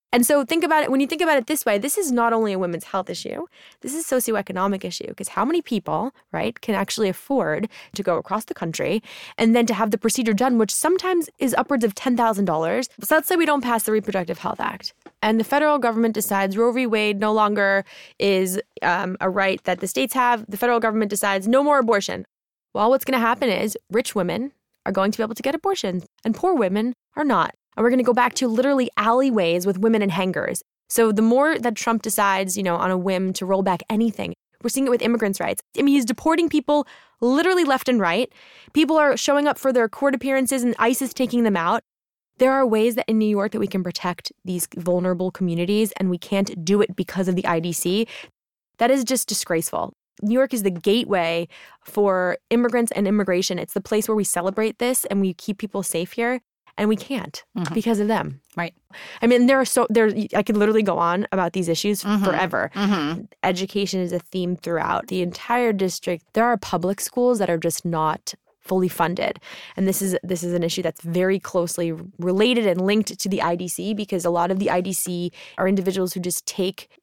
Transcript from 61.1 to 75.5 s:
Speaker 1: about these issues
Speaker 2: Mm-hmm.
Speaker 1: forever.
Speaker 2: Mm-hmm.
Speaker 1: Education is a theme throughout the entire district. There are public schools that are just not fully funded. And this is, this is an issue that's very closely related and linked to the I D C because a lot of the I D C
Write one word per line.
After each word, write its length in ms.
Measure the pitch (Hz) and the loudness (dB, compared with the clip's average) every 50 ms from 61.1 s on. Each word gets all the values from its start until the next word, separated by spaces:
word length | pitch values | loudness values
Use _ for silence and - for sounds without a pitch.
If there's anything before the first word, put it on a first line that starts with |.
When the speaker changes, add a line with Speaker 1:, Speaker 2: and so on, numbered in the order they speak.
| 175 190 - - | 2 0 -2 -2
Speaker 1:
about 220 | - 190 180 170 - | 0 0 0 0 0
these 160 | 190 180 165 | -2 0 0
issues 340 | 165 - - 208 208 - - | 0 0 0 0 -2 0 0
Speaker 2:
Mm-hmm. 220 | 208 214 202 202 | 0 0 2 2
Speaker 1:
forever. 440 | 190 165 - 185 180 - 104 101 - - | 2 2 0 0 0 0 -2 -2 -4 -2
Speaker 2:
Mm-hmm. 460 | 196 208 202 208 175 147 147 165 185 - - - _ - | -2 0 0 0 0 0 -2 -4 -6 -10 -14 -8 _ -2
Speaker 1:
Education 580 | 185 185 175 190 190 - 202 202 185 - 185 | -2 0 -2 -4 -4 -4 -4 -2 -2 -2 -4
is 100 | 180 175 | -2 -2
a 80 | 175 175 | -4 -6
theme 380 | - - - 185 180 175 180 | -6 -6 -6 -4 -4 -4 -4
throughout 500 | - - 170 170 160 - - 180 180 - | -6 -4 -4 -2 -2 0 0 0 -2 -2
the 140 | - 190 180 | -4 -4 -2
entire 500 | 175 175 170 - - - 233 247 247 233 | -2 -4 -6 -8 -4 -2 0 2 2 0
district. 540 | 208 190 196 185 - - - - 175 160 - _ - | 0 0 -2 -2 -4 -4 -6 -6 -6 -6 -8 _ 0
There 100 | 190 - | 0 2
are 140 | 240 240 | 2 0
public 420 | - - - - 170 165 185 202 - | 0 -2 -4 -4 -2 -2 -2 -2 -4
schools 400 | - - - 247 247 247 247 208 | -6 -6 -2 0 2 2 2 2
that 100 | 196 175 | 2 0
are 80 | 170 | 0
just 280 | 165 165 170 165 - - | 0 -2 -2 -4 -4 -4
not 480 | 175 170 156 156 156 156 - _ - - - _ _ _ _ | -4 -2 0 0 0 -2 -4 _ -12 -14 -14 _ _ _ _
fully 300 | _ - 190 185 185 180 | _ -2 0 0 0 0
funded. 500 | - - 170 156 180 - - - - - - - - - - - - | 0 0 0 0 0 -2 -2 -4 -4 -6 -12 -20 -20 -18 -18 -10 -4
And 100 | - 190 | -2 0
this 140 | 190 185 - | 0 0 0
is, 160 | 196 190 180 - | -2 -2 -2 -4
this 220 | - 180 185 165 175 | -4 -4 -6 -4 -4
is 100 | 175 175 | -2 -2
an 100 | 175 170 | -2 -2
issue 180 | 165 - 185 | -2 -2 -2
that's 180 | 175 165 - - | -4 -4 -6 -6
very 400 | - 170 165 180 185 190 190 190 | -8 -4 0 0 2 2 0 0
closely 540 | - - - 180 170 165 - - 170 165 160 156 170 185 - - | -2 -2 -2 -2 -2 -2 -2 -4 -4 -4 -4 -6 -10 -14 -12 -4
related 480 | 170 180 185 190 214 247 254 240 220 | -2 0 2 2 2 2 2 2 2
and 140 | 196 170 180 | 2 0 2
linked 360 | 185 196 214 220 208 - 196 - | 0 2 2 2 0 -2 -4 -6
to 100 | - 190 | -4 -4
the 120 | 196 175 | -2 0
I 140 | - 170 175 | 0 0 0
D 140 | 175 185 170 | -2 -4 -6
C 240 | - - 180 208 220 | -8 -6 -6 -6 -6
because 320 | 202 208 - 202 175 160 | -6 -4 -4 -4 -2 -2
a 40 | 170 | 0
lot 220 | 170 170 170 180 | 0 0 0 0
of 80 | 190 190 | 0 -2
the 100 | 202 - | 0 0
I 120 | 175 180 | 0 0
D 100 | 180 196 | -2 -2
C 400 | 180 - - 185 180 175 175 175 - - - - | -4 -6 -6 -6 -4 -4 -6 -6 -8 -12 -18 -12